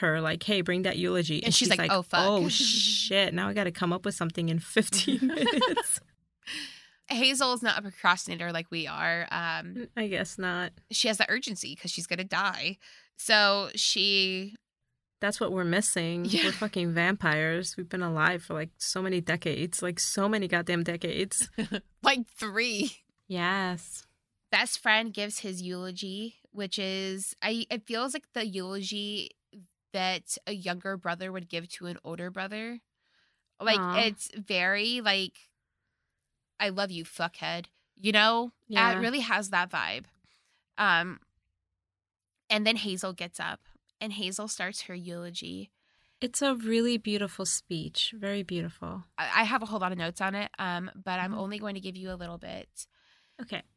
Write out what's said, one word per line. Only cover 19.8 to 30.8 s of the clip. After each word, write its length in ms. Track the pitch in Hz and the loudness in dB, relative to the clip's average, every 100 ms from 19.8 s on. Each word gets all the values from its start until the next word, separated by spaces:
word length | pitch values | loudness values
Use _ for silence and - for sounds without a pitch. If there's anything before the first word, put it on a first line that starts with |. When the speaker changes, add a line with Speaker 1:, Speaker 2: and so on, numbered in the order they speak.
Speaker 1:
like, 160 | 180 175 | -2 0
so 300 | - - 196 | 0 2 2
many 180 | 214 180 | 2 2
goddamn 380 | 175 170 175 | 0 2 0
decades. 680 | 170 170 175 147 196 - - - | 0 -2 -2 -2 0 0 -2 -4
Speaker 2:
<laughs> 440 | 214 208 - _ | -4 -4 -8 _
Like, 240 | 254 269 233 | 2 2 -2
three. 680 | - 214 202 240 208 226 - _ _ - | -6 -2 0 0 0 -2 -4 _ _ -6
Speaker 1:
Yes. 800 | 180 175 196 185 175 - - - _ _ _ _ | -2 0 2 0 -4 -8 -16 -16 _ _ _ _
Speaker 2:
Best 260 | 202 240 - | 2 2 0
friend 340 | 233 214 226 | 4 4 2
gives 280 | 208 208 - | -4 -4 -4
his 200 | 202 185 | -6 -6
eulogy, 760 | 180 180 185 180 196 190 226 - _ | -6 -6 -8 -8 -8 -8 -10 -12 _
which 260 | 202 196 - | -8 -6 -2
is, 560 | 190 190 190 190 190 - | -2 -2 -2 -4 -6 -2
I, 240 | 202 233 220 | -2 -2 -4
it 160 | 247 | -6
feels 300 | - 226 262 | -4 -4 -2
like 180 | 294 - | -4 -6
the 140 | 240 220 | -6 -4
eulogy 840 | 190 185 196 196 208 208 208 - - _ 208 180 _ _ | -4 -6 -6 -6 -6 -6 -6 -8 -14 _ -20 -20 _ _
that 460 | 196 185 185 - - - | -2 -2 -2 -4 -8 -6
a 60 | |
younger 440 | 208 180 180 | -6 -4 -4